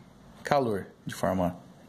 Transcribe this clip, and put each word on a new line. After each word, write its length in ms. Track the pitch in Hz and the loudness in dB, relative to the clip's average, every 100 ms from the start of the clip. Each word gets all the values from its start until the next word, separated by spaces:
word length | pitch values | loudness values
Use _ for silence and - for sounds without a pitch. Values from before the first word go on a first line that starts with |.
| - - - - | -20 -20 -20 -16
calor 440 | - 147 123 98 - - - | 2 2 2 -2 -6 -14 -14
de 80 | |
forma 420 | - 90 92 87 - - - | -4 0 2 0 -2 -14 -20